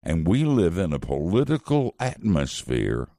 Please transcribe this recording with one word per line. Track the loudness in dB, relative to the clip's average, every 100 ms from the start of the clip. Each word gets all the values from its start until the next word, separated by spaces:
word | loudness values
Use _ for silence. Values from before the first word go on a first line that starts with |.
And | -2 0 2
we | 2 2
live | 4 2 2
in | -2
a | -2
political | -4 -4 0 0 2 -2 0 0 0 -4
atmosphere | -8 -4 0 0 0 -6 -4 -2 -2 -4 -6